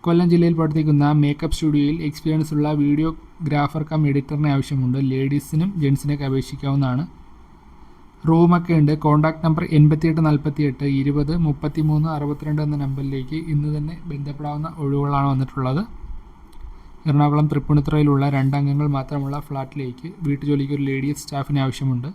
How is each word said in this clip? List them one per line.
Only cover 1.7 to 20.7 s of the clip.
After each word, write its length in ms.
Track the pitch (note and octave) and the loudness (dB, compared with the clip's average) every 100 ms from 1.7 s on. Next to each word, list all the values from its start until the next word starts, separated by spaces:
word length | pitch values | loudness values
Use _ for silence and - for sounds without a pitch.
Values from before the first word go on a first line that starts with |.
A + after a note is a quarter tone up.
| D3 C#3+ E3 | 2 2 0
എക്സ്പീരിയൻസ് 520 | D3+ D3 D#3+ D#3 D#3 | -6 -4 -2 -2 0
ഉള്ള 180 | D3 D3+ | 0 0
വീഡിയോഗ്രാഫർ 1120 | D3+ C#3+ D3 D#3+ D#3+ - - D#3 D3 C#3+ D#3+ D3+ | 2 2 2 0 -4 -16 -8 -2 0 0 -4 -4
കം 160 | D#3 D3 | 0 2
എഡിറ്ററിനെ 420 | C#3 C#3 D3 D3+ | 0 -2 -2 0
ആവശ്യമുണ്ട്. 480 | C#3 C3+ C#3 B2+ C3 | 0 0 -2 0 0
ലേഡീസിനും 760 | C3+ C3 C3+ C#3+ - D#3 F#3 G3 | 0 0 0 -2 -2 -2 -2 0
ജെൻസിനൊക്കെ 480 | C#3+ C#3 C#3+ D3 | 0 2 0 -4
അപേക്ഷിക്കാവുന്നതാണ്. 840 | C#3 C3+ C3 C#3 C#3 C#3 C3+ B2 F3 - - - - - - - - - - - D#3 | -2 -2 -4 -6 -2 0 0 -2 -4 -12 -20 -20 -20 -20 -20 -20 -20 -20 -20 -6 2
റൂമൊക്കെ 460 | E3 E3+ F3 E3+ | 6 6 4 4
ഉണ്ട്. 240 | E3 D3 D3+ | 4 4 4
കോൺടാക്ട് 460 | D3+ D3 D#3 D#3+ | 4 4 4 0
നമ്പർ 240 | E3 D#3 E3+ | 0 0 2
എൺപത്തിയെട്ട് 560 | D3+ D3+ D#3 E3 D#3+ D#3 | 6 6 6 2 2 2
നാൽപത്തിയെട്ട് 580 | D3 D3 C#3 D3 B2 | 2 0 -2 -2 0
ഇരുപത് 520 | C#3+ C#3 C#3 C#3+ C#3+ E3+ | -2 0 0 0 0 0
മുപ്പത്തിമൂന്ന് 720 | D#3+ C#3+ D3+ D#3+ D3+ D3+ D#3+ | 0 0 -4 -2 0 2 0
അറുപത്തിരണ്ട് 540 | D3+ D3 D3 D3+ D3+ | -2 -6 -6 -4 -2
എന്ന 140 | D3+ D3 | -2 -2
നമ്പറിലേക്ക് 600 | C#3 C3+ C#3 C3+ B2+ D#3 | -4 -4 -6 -6 -6 -8
ഇന്ന് 420 | E3 D3 D3 D3+ | -4 -2 -2 -4
തന്നെ 200 | D3+ E3+ F3 | -6 -10 -10
ബന്ധപ്പെടാവുന്ന 680 | C#3+ C#3+ C#3 D3 D3 D#3+ D#3+ | -8 -8 -8 -8 -6 -8 -6
ഒഴിവുകളാണ് 480 | C#3 C#3+ C#3+ C#3+ C#3 | -2 -2 0 0 0
വന്നിട്ടുള്ളത്. 580 | C3 C3 - B2+ C#3 A3+ - - - - - - - - - - - D#3 | 0 -2 -2 -2 -2 -4 -10 -12 -12 -14 -20 -20 -18 -16 -16 -20 -8 0
എറണാകുളം 380 | C#3+ D3 D3 D3+ | 2 4 2 2
തൃപ്പൂണിത്തുറയിലുള്ള 760 | D3 C3+ D3+ C#3+ D3+ D3+ C#3 C#3 C#3 | 0 0 0 2 2 2 2 0 0
രണ്ടംഗങ്ങൾ 500 | C3+ C#3+ C#3+ C#3+ D3 C#3 | 0 0 0 0 0 -2
മാത്രമുള്ള 400 | C3 C#3+ C#3 C#3+ C#3+ | -4 -6 -6 -8 -8
ഫ്ലാറ്റിലേക്ക് 640 | C#3 C3 D3 C3 B2 D#3+ G3 D#3 | -10 -8 -8 -10 -10 -16 -8 -4
വീട്ടുജോലിക്ക് 480 | C#3 C#3+ C#3+ C#3 | -2 0 0 0